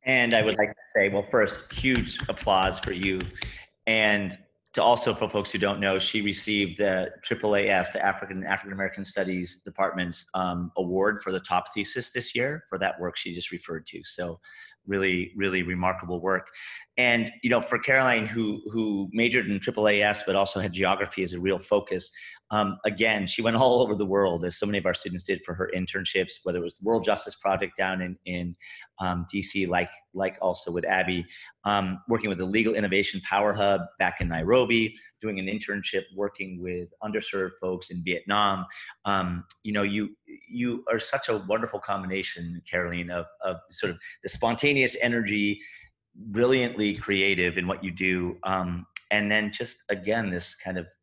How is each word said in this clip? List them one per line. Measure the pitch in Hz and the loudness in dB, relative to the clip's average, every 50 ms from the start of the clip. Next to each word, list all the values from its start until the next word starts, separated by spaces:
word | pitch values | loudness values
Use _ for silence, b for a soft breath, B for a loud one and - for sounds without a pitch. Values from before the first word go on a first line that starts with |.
| _ | _
And | 127 131 127 120 117 117 | 2 4 4 4 6 6
I | 113 107 | 6 6
would | 107 104 104 | 6 4 4
like | 104 104 | 2 2
to | - _ - - - | 0 _ -18 0 4
say, | 110 98 101 | 4 4 6
well, | 98 98 101 - | 4 2 0 2
first, | - 123 107 101 - - - - - | 4 4 4 4 2 -6 -14 -12 -8
huge | - - 131 131 120 101 - - - - - | -2 2 2 4 2 2 0 -4 -8 -6 -6
applause | 107 - - 110 98 92 92 95 90 - | -6 -2 2 4 6 6 6 4 2 0
for | - - 98 | -4 -4 -4
you. | 90 95 98 95 92 92 95 - B B B B B B B B _ _ | 0 0 0 0 0 -4 -6 -8 B B B B B B B B _ _
And | - 110 110 107 107 104 101 101 92 87 - - _ _ _ _ _ _ | 2 4 4 6 6 4 4 2 -2 -6 -8 -16 _ _ _ _ _ _
to | - 85 | 4 6
also, | 117 120 117 - 127 104 | 6 6 6 4 0 0
for | - 117 101 | 0 -2 0
folks | - 104 98 - | 0 -2 -2 -2
who | - 98 | -2 0
don't | 95 101 101 101 | 2 2 2 2
know, | 101 98 95 95 | 2 2 2 2
she | 95 - - 110 101 | 0 0 0 0 0
received | 104 98 - - - 107 104 101 90 82 - | 0 -2 -2 -2 0 2 2 2 0 0 0
the | 104 98 95 92 92 - - - - | 2 2 2 2 0 -2 -6 -10 -6
triple | - 120 117 - 107 104 | -6 -4 -2 0 2 2
A | 101 101 101 | 4 4 4
S, | 98 95 90 - | 4 2 2 0
the | - - - | -2 0 0
African, | 98 98 - - 95 95 95 92 | 0 0 0 -6 -8 -8 -8 -2
African | - 98 98 - 98 98 | -2 -2 -2 -4 -8 -6
American | 95 98 95 - - 98 | -4 -4 -4 -4 -6 -10
Studies | - - 101 95 92 92 90 90 85 - - _ | -6 -2 -2 -2 0 0 -2 -4 -6 -10 -16 _
Department's, | 101 90 - 98 95 76 92 90 87 82 - - _ - | -18 -2 -2 0 0 0 -2 -4 -4 -4 -10 -12 _ -4
um, | 92 92 90 90 87 90 87 - - | -2 -2 0 -2 -2 -4 -6 -4 -4
award | 95 90 90 95 98 104 107 104 - | -2 0 2 2 2 2 2 0 -4
for | 98 | -4
the | 92 92 | -4 -4
top | 95 - 90 90 - - - | -2 0 -2 -2 -2 -2 -6
thesis | 110 101 - - 127 120 - | -6 -6 -4 -6 -8 -8 -6
this | - 123 117 - - | -6 -6 -8 -4 -4
year | 120 123 139 147 165 - _ | -2 -2 -2 -4 -6 -8 _
for | - 92 | -6 -2
that | 95 92 - - | -2 -2 -2 -2
work | 87 87 85 - | -6 -6 -4 -6
she | - 92 85 | -8 -8 -8
just | 87 87 - 90 | -8 -8 -8 -10
referred | 85 - - 85 80 78 - | -10 -8 -8 -8 -8 -8 -10
to. | - 87 - | -16 -14 -12
So | - - - 90 85 82 80 B B B B B B B B _ | -12 -8 -6 -6 -6 -8 -10 B B B B B B B B _
really, | - 98 98 95 95 90 90 90 85 - | -2 0 2 2 4 2 2 0 -2 -4
really | 101 98 98 92 95 90 | -2 -2 0 0 0 0
remarkable | 85 92 90 90 92 92 92 90 87 90 87 | 0 -2 0 2 0 0 -2 -4 -6 -6 -2
work. | 82 95 95 92 90 - B B B B B B B B _ - | 0 0 0 0 -2 -6 B B B B B B B B _ 2
And, | 123 123 117 117 113 107 - - - | 2 4 4 2 2 -2 -4 -2 2
you | 123 | 4
know, | 123 117 | 4 4
for | 117 - 127 113 | 2 2 -2 -2
Caroline, | - - 135 135 131 131 120 113 110 | 2 4 4 4 6 4 4 2 0
who, | 110 107 117 113 107 104 107 - 107 | -2 -2 -2 0 0 -2 -4 -6 -4
who | 107 117 110 107 104 101 98 92 101 | -2 0 0 0 0 -2 -2 -2 0
majored | 110 117 123 120 127 110 | 2 2 4 4 2 2
in | 98 101 98 | 2 -2 -2
triple | - - 117 - 107 107 | -2 -2 0 4 4 4
A | 104 101 104 | 6 6 4
S, | 104 104 - - | 4 2 0 0
but | - 95 | 2 4
also | 98 98 95 - 98 | 4 4 2 0 -2
had | 92 98 87 | -2 -2 -2
geography | 90 95 90 95 95 101 98 - - 92 | 2 2 2 2 2 0 -4 -2 -4 -2
as | 85 87 | -2 -2
a | 87 | -2
real | 87 95 95 90 | 0 0 0 0
focus, | - - 104 104 98 - 95 92 87 - B B B B B B B _ | 0 2 2 2 2 0 -6 -6 -6 -8 B B B B B B B _
um, | 107 107 107 98 - - - | 0 2 2 2 -2 -2 -2
again, | 107 101 92 110 113 110 104 98 | -2 0 2 2 2 2 2 0
she | 90 - - | -2 -2 0
went | 113 113 113 | 0 2 4
all | 117 131 127 123 123 | 6 6 6 6 6
over | 127 107 104 | 4 4 2
the | 98 104 | 0 0
world, | 92 95 101 101 95 85 85 85 | 2 2 4 4 4 2 0 -2
as | 90 85 - | -4 -4 -2
so | - | -2
many | 101 104 | 0 0
of | 101 82 | 0 2
our | 92 87 | 0 0
students | - - 92 90 90 - | 0 -4 -6 -8 -8 -2
did | - 95 92 - | -2 -2 -2 -2
for | - 87 | -8 -4
her | 85 90 - - | -4 -4 -2 -2
internships, | 92 92 - - 98 95 - - 95 92 90 - - - | -4 -4 -4 -4 -4 -4 0 0 0 0 0 -4 -6 -4
whether | 92 87 90 | -4 -2 -2
it | 85 | -4
was | 85 - | -6 -8
the | _ 95 | _ -2
World | 104 117 117 85 | 0 0 2 2
Justice | 104 104 95 - 107 - | 2 0 0 -2 -10 -14
Project | - _ 98 95 90 98 90 - - | -4 _ 0 0 0 0 -4 -4 -2
down | 95 95 95 92 90 | -2 -2 0 -2 -4
in, | 90 90 - _ | -6 -8 -10 _
in, | 90 90 90 87 87 87 B B B B B B B B - | -8 -6 -4 -4 -6 -8 B B B B B B B B -6
um, | 95 90 90 87 85 85 | -2 -2 0 -2 -2 -4
D | - 101 | -4 -4
C, | 90 - - 101 95 | -4 -2 -2 -2 -2
like, | 87 87 87 87 87 - - _ _ _ | 0 2 0 0 -2 -6 -18 _ _ _
like | 92 95 95 90 - - | -2 -2 -2 -2 0 -2
also | 92 92 - - - | -2 -2 -2 -4 -4
with | 85 87 85 | -4 -2 0
Abby, | - 95 92 92 87 92 87 85 B B B B B B _ _ | 2 2 2 2 2 0 -2 -4 B B B B B B _ _
um, | 101 104 101 98 92 95 92 - - | 0 2 2 2 0 -4 -6 -2 0
working | 117 117 113 107 | 0 0 2 -2
with | 95 | -2
the | 87 92 | -2 -2
Legal | 92 98 110 110 110 110 | 0 2 2 2 4 2
Innovation | - 104 95 92 98 101 - - 95 - | 0 0 2 2 2 2 0 -4 -8 -4
Power | - 95 101 104 107 98 | 0 2 2 4 2 2
Hub | 101 101 101 98 95 87 - - _ | 2 4 4 4 2 0 -6 -4 _
back | 92 90 90 - | -2 0 0 -2
in | 92 85 | -4 -2
Nairobi, | 82 80 80 90 117 127 127 117 120 113 110 107 B B B B B _ - | -2 -2 2 4 4 4 4 4 4 2 2 0 B B B B B _ -8
doing | 110 104 95 | -6 -6 -4
an | 95 | -4
internship | 95 104 110 107 - 101 101 98 - - 95 95 - 92 | -4 -6 -6 -6 -6 -6 -4 -4 -2 -4 -4 -4 -4 -6
working | 95 101 101 - - 98 95 92 87 | -6 -6 -6 -4 -8 -12 -10 -10 -10
with | 87 90 90 90 87 85 _ _ 110 | -8 -6 -6 -6 -8 -10 _ _ -10
underserved | 107 104 107 107 - - 98 95 92 - - | -4 -4 -4 -4 -4 -4 -4 -4 -4 -6 -6
folks | - 92 92 87 - - | -6 -6 -4 -6 -8 -10
in | 90 90 85 | -10 -8 -4
Vietnam. | 90 90 85 - 98 101 104 104 101 98 95 90 B B B B B B B _ | -2 -4 -4 -2 0 2 2 4 2 2 0 -4 B B B B B B B _
Um, | 101 101 95 92 90 87 87 90 _ - _ _ | 0 0 0 0 0 -2 -4 -6 _ -18 _ _
you | 107 104 | -2 0
know, | 104 101 | 0 0
you, | 101 101 107 104 101 - _ _ | 0 0 -2 -2 -4 -6 _ _
you | - - - _ _ - 120 120 123 117 - - - | -20 -20 -20 _ _ -6 -4 -2 -2 -2 -4 -2 -2
are | 117 113 | -2 -2
such | - - - 143 - - | -2 -2 -4 -4 -2 -2
a | 117 104 95 92 | -2 -2 0 0
wonderful | 104 113 113 113 - 101 | 0 0 0 -2 -6 -8
combination, | - - 101 98 95 92 92 98 92 - - 87 85 85 87 87 85 - | -4 -4 -4 -4 -4 -4 -4 -4 -4 -4 -8 -8 -8 -8 -8 -10 -12 -4
Caroline, | - 90 90 87 87 87 87 87 | -2 -2 -2 -2 -4 -4 -6 -4
of, | 87 87 85 - - _ - | -6 -6 -6 -8 -12 _ -6
of | 95 92 85 - _ | -6 -6 -6 -10 _
sort | - - - 98 87 | -10 -4 -4 -4 -4
of | 82 B B B B B | -6 B B B B B
the | 101 | -10
spontaneous | - - - 113 117 113 - 147 143 139 131 120 - - | -6 -2 0 0 0 2 2 2 4 4 2 2 2 0
energy, | - 120 120 117 113 101 104 107 104 104 101 B B B B B B B B _ _ _ _ | -2 0 0 0 0 0 0 0 0 0 0 B B B B B B B B _ _ _ _
brilliantly | - 104 117 98 110 120 123 131 131 123 120 - 104 107 104 101 | -18 -14 -6 0 2 4 6 6 4 2 0 0 0 0 0 0
creative | 107 - - 101 95 95 98 98 87 90 87 80 | -2 0 0 2 4 4 4 4 4 2 2 2
in | 92 87 | 0 -2
what | 90 95 - - | -2 -2 -4 -4
you | 95 | -8
do, | 85 82 92 92 92 90 87 90 85 - - | -4 -2 0 2 2 2 0 -2 -4 -6 -4
um, | 92 95 95 92 90 87 87 87 _ _ - _ _ | -2 0 0 0 -2 -4 -6 -8 _ _ -20 _ _
and | 101 107 104 104 | 0 0 2 2
then | 104 107 107 104 | 2 0 0 -2
just, | 98 - 120 - - _ _ _ | -4 -6 -8 -8 -10 _ _ _
again, | 101 98 90 101 107 117 113 98 | -6 -4 -2 -2 0 0 0 -2
this | 90 87 87 - - | -4 -4 -6 -8 -16
kind | _ - 92 92 | _ -10 -6 -6
of | 92 85 85 _ _ | -6 -6 -8 _ _